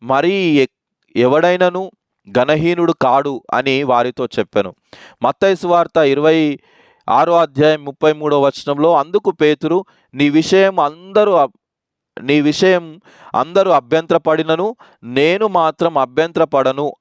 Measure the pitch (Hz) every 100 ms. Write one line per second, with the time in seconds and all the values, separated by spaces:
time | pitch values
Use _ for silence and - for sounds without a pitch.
0 | 117 135 175 196 175 147 131 _ _ _
1 | _ - 123 147 170 180 180 180 190 _
2 | _ _ - 101 127 151 165 175 170 165
3 | 131 135 143 131 - 120 135 131 143 123
4 | 123 127 123 - 101 107 95 - _ -
5 | - _ 123 - 196 185 180 170 165 165
6 | 147 139 156 160 151 135 _ _ _ _
7 | - 120 165 170 160 135 151 156 143 135
8 | 156 151 151 143 139 - - 143 160 160
9 | 147 202 202 170 151 151 160 175 196 _
10 | _ 131 147 151 160 190 190 185 147 160
11 | 185 202 208 175 175 - _ _ _ _
12 | _ - 127 147 147 147 190 180 170 156
13 | _ _ - - 139 185 190 151 123 160
14 | 165 165 160 156 160 160 202 240 - _
15 | 117 127 151 190 214 185 160 151 170 151
16 | 127 127 165 165 156 143 131 135 147 -